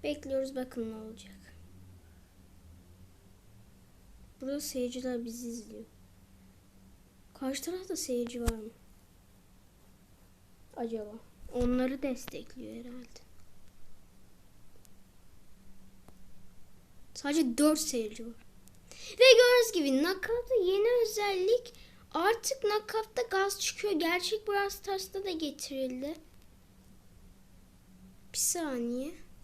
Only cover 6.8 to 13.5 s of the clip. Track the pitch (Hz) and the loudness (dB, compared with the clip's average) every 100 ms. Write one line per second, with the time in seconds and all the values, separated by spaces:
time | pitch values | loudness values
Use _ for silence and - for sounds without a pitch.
6.8 | - - - - - - 262 277 - 370 | -20 -20 -20 -20 -20 -8 -6 -4 -6 -8
7.8 | 381 349 - 247 233 240 233 226 214 - | -6 -6 -2 -2 -2 -2 -2 -2 -10 -16
8.8 | - - - - - - - - - - | -20 -20 -20 -20 -20 -20 -20 -20 -20 -20
9.8 | - - - - - - - - - - | -20 -20 -20 -20 -20 -20 -20 -20 -20 -8
10.8 | 233 226 208 226 - - - 247 247 254 | -6 -6 -10 -14 -20 -18 -8 0 2 2
11.8 | 254 269 285 254 - - 233 - 220 226 | 0 -2 -4 -6 -8 -12 -14 -14 -12 -12
12.8 | 240 247 240 - - - - | -12 -14 -16 -20 -20 -20 -18